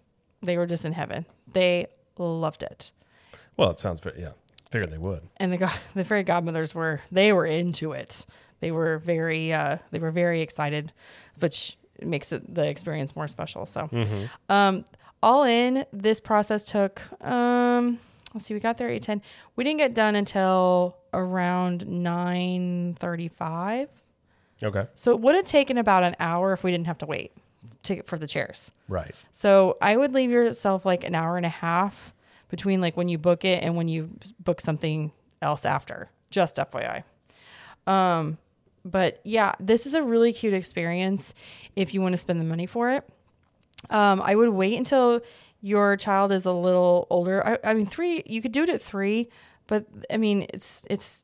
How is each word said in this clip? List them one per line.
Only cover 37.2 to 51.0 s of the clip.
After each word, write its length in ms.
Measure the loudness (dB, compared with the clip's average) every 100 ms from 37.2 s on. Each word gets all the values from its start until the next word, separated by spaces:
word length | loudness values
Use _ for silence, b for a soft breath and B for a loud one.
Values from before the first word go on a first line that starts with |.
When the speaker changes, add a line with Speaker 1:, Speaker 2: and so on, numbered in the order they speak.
| _ B B B B B 0
Speaker 1:
I. 300 | 2 2 2
Um, 180 | -2 -6 _ _ _ _ -4
but 360 | 0 0 0
yeah, 300 | -2 2 2 0
this 260 | 2 2 2
is 80 |
a 100 | 0
really 300 | 2 4 4
cute 200 | 2 0
experience 800 | 0 -2 -4 -2 0 0 -2 -6 -10 B B B -4
if 180 | -2
you 80 | 0
wanna 160 | 0 0
spend 220 | -2 -2
the 60 | -2
money 200 | -4 -4
for 260 | -2 0
it. 160 | -2 -4 _ _ _ _ _ _ -18 -2
Um, 320 | 4 4 4
I 140 | 4 4
would 140 | 4
wait 280 | 4 0 0
until 440 | 0 4 4 2 -2 B B _
your 360 | -2 2 4 2
child 340 | 2 2 4
is 140 | 2 0
a 60 |
little 560 | 0 4 4 6 4 4
older. 360 | 0 2 0 0
I, 260 | 0 0
I 20 |
mean, 120 | 0 0
three, 380 | -2 -2 -2 -4
you 160 | -6
could 100 | -2
do 120 | 0
it 60 | 0
at 120 | -2
three, 480 | -4 -4 0 0 -2 b b b -4
but 180 | -4 -4 -14 -6
I 60 | 0
mean, 280 | 2 0 -2
it's, 320 | -10 -12 -14 -6
it's, 340 | -6